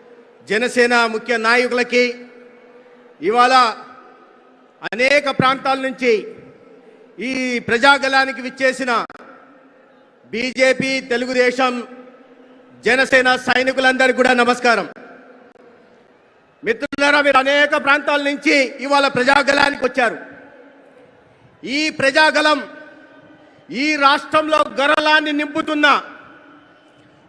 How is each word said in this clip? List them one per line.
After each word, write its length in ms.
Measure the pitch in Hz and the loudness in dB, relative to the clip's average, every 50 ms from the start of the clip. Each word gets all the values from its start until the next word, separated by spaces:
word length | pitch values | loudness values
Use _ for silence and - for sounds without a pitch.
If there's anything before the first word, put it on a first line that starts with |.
| - - - - - _ _ _ - | -20 -20 -20 -20 -20 _ _ _ -8
జనసేన 640 | 123 196 220 247 240 247 254 240 240 247 240 233 | -4 -2 -2 -2 0 0 2 2 2 2 2 2
ముఖ్య 320 | 226 220 220 226 - 240 226 | 0 -2 -6 -4 -4 -4 -2
నాయకులకి, 880 | 220 226 233 247 247 240 233 247 240 240 240 247 247 240 240 - - - - - - - - - - - - - - - - - - - - - | 0 2 2 2 2 0 0 -2 -2 0 0 0 0 0 -2 -6 -14 -20 -20 -20 -20 -20 -20 -20 -20 -20 -20 -20 -20 -20 -20 -20 -20 -20 -18 -6
ఇవాళ 320 | 143 185 220 240 247 247 262 262 247 226 202 - - - - - - - - - - - - - _ _ _ _ _ _ _ _ 151 160 - | -4 0 2 4 4 4 4 4 4 2 0 -6 -12 -20 -20 -20 -20 -20 -20 -20 -20 -20 -20 -20 _ _ _ _ _ _ _ _ -12 -10 -4
అనేక 460 | 220 247 269 285 294 285 277 269 - | -2 0 2 2 2 0 0 0 0
ప్రాంతాల 400 | 262 254 269 262 - 269 269 269 | 2 2 0 0 -2 -2 -2 -2
నుంచి 560 | 262 262 254 - 262 247 226 202 - - - - - - - - - - - - - - - - - - _ - | -4 -6 -6 -2 0 0 0 0 -2 -6 -14 -18 -20 -20 -20 -20 -20 -20 -20 -20 -20 -20 -20 -20 -20 -20 _ -10
ఈ 400 | 202 254 262 262 254 254 247 240 | -8 -6 -6 -4 -4 -4 -4 -6
ప్రజాగలానికి 800 | - - 220 240 220 277 285 277 254 269 269 269 269 269 262 - | -4 -2 -2 2 4 4 4 4 2 0 0 0 0 0 -4 -8
విచ్చేసిన 640 | 247 254 247 - 269 262 254 254 269 247 240 214 175 - - - - - - - - - - - - _ _ _ - _ _ _ _ _ _ _ _ | -10 -12 -6 -2 -2 -2 -2 -2 -4 -2 -2 -2 -4 -6 -10 -18 -20 -20 -20 -20 -20 -20 -20 -20 -20 _ _ _ -20 _ _ _ _ _ _ _ _
బీజేపీ, 760 | - - 220 240 254 226 247 262 262 254 254 262 269 269 262 | -10 -8 -6 -6 -6 -2 0 2 2 2 0 -2 -4 -4 -4
తెలుగుదేశం, 840 | - - 240 240 254 247 254 254 247 247 247 262 262 254 247 240 226 - - - - - - - - - - - - - - - - - - - - | -4 -4 -4 -4 -4 -2 0 0 2 2 0 0 0 -2 -2 -4 -8 -12 -16 -20 -20 -20 -20 -20 -20 -20 -20 -20 -20 -20 -20 -20 -20 -20 -20 -6 -2
జనసేన 500 | 214 240 262 269 254 - 262 254 254 254 | 0 0 0 0 2 2 2 2 2 0
సైనికులందరికీ 840 | 254 254 254 240 247 262 262 262 269 262 262 262 247 262 254 247 - | 0 0 -2 0 0 0 0 -2 0 2 2 2 2 2 2 2 2
కూడా 160 | 254 254 254 | 2 2 2
నమస్కారం. 560 | 240 240 240 247 233 - 247 226 208 175 - - - - - - - - - - - - - - - - - - _ _ _ _ _ _ _ _ _ _ _ _ _ _ _ _ _ - | 2 2 2 0 0 2 2 2 2 0 -4 -10 -18 -20 -20 -20 -20 -20 -20 -20 -20 -20 -20 -20 -20 -20 -20 -20 _ _ _ _ _ _ _ _ _ _ _ _ _ _ _ _ _ -4
మిత్రులారా, 560 | 196 233 226 285 - - - 285 285 285 294 | -4 -4 -4 -6 -8 -2 0 2 2 4 4
మీరు 160 | 285 285 269 262 | 4 4 4 4
అనేక 460 | 262 269 285 285 294 294 302 294 240 | 2 2 2 2 2 2 0 0 0
ప్రాంతాల 380 | 277 277 294 294 311 294 285 | 0 0 0 0 0 -2 0
నుంచి 540 | 285 277 285 277 - 302 302 285 262 226 - - | 0 -2 -4 -2 -2 0 2 2 0 0 -4 -8
ఇవాళ 280 | 240 277 285 285 277 269 | -4 0 0 2 2 2
ప్రజాగలానికి 800 | 269 247 247 254 277 285 277 240 277 285 285 277 277 - 262 | 0 0 0 2 2 2 2 2 2 2 0 0 0 -2 -4
వచ్చారు. 320 | 247 254 262 247 220 175 139 - - - - - - - - - - - - - - _ - - - _ _ _ _ _ _ _ _ _ _ - | -4 -2 0 -2 -2 -2 -6 -10 -16 -20 -20 -20 -20 -20 -20 -20 -20 -20 -20 -20 -20 _ -20 -20 -20 _ _ _ _ _ _ _ _ _ _ -10
ఈ 260 | 202 262 294 311 311 | -6 -4 -2 -2 -2
ప్రజాగలం 800 | 302 302 277 269 269 311 311 311 254 294 302 302 302 277 240 - - - - - - - - - - - - - - - - - _ - _ - | -2 -2 -2 0 2 4 4 4 2 2 0 0 0 -2 -4 -8 -16 -20 -20 -20 -20 -20 -20 -20 -20 -20 -20 -20 -20 -20 -20 -20 _ -20 _ -12
ఈ 240 | 147 226 285 311 311 | -6 -4 -2 -2 0
రాష్ట్రంలో 640 | 294 277 277 285 294 - - 302 311 311 302 311 302 | 2 2 2 2 2 -2 -2 -2 -2 0 0 0 0
గరళాన్ని 760 | 294 285 214 208 269 285 311 311 302 302 302 311 302 302 | 0 -2 -2 -2 0 0 0 0 2 2 2 2 0 0
నింపుతున్న 680 | 294 285 302 294 294 320 311 311 311 294 302 294 254 196 - - - - - - - - - - - - - - _ _ _ _ _ _ _ _ _ _ _ | -2 -4 -4 -4 -6 -6 -6 -4 -2 0 2 2 2 0 -2 -6 -14 -20 -20 -20 -20 -20 -20 -20 -20 -20 -20 -20 _ _ _ _ _ _ _ _ _ _ _